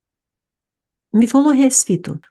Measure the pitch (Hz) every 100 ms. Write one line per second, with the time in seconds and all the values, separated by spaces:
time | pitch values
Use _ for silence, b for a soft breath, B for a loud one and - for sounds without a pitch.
0 | _ _ _ _ _ _ _ _ _ _
1 | _ 208 233 269 294 269 269 - - 175
2 | - 156 -